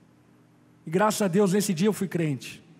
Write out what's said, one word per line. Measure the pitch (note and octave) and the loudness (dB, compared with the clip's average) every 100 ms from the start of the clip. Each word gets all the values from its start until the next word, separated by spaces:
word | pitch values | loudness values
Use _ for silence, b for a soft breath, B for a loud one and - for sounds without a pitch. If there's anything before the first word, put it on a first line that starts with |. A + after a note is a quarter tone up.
| _ _ _ _ _ _ _ _ | _ _ _ _ _ _ _ _
E | - | -4
graças | F3 G#3 - | 2 2 2
a | G3+ | 0
Deus | F3+ G3+ | 2 2
nesse | G3+ G3 | 2 0
dia | D#3 G#3+ | 0 0
eu | |
fui | - G3 | 0 -4
crente. | F3 D#3 B2+ - - - | -2 -2 -4 -8 -18 -20